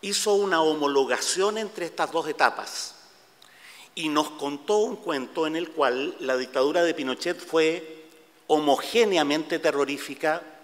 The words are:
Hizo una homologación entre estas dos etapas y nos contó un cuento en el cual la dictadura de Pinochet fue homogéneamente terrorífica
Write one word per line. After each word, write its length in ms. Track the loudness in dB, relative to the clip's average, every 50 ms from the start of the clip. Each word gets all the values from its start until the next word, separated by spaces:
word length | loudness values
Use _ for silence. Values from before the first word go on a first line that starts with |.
| -6
Hizo 320 | -4 -4 -2 0 2 2
una 260 | 2 4 2 4 4
homologación 960 | 4 4 2 2 0 2 4 4 4 4 0 -2 0 -2 0 0 0 0 0
entre 300 | -2 -6 -6 -6 -8 -8
estas 260 | -8 -4 -4 -4 -2 -2
dos 160 | -4 -4 -4
etapas 680 | 0 4 4 2 2 0 -10 -10 -10 -10 -10 -12 -14 -18 -20 -20 -20 -20 -20 _ _ _ -20 -20 -20 -20 -20 -20 -20 -20 -20 -16 _
y 160 | -6 -6 0
nos 180 | 0 0 0 0 -4
contó 440 | -6 -6 -6 -6 -8 -2 0 2
un 200 | 2 2 0 -2
cuento 500 | -8 -6 -4 -4 -4 -4 -6 -4 -4 -4
en 100 | -2 -2
el 140 | -4 -6 -6
cual 460 | -2 0 2 2 2 0 -2 -6 -6 -6
la 160 | -4 -2 -2
dictadura 460 | -2 -2 -2 0 0 2 2 4 2 2
de 100 | 2 0
Pinochet 480 | -2 -2 -4 -4 -4 -4 -6 -6 -6
fue 640 | -8 -2 2 2 4 4 2 -2 -6 -12 -18 -20 -20 -20 -20 -20 -20 _ _ _ _
homogéneamente 1120 | _ 2 2 4 4 2 2 2 0 4 4 4 6 4 2 2 2 0 0 0 -2 -4 0
terrorífica 840 | 0 0 2 2 0 0 -2 -8 -8 -10 -10 -4 -2 -2 -2 -2 -6 -12 -20 -20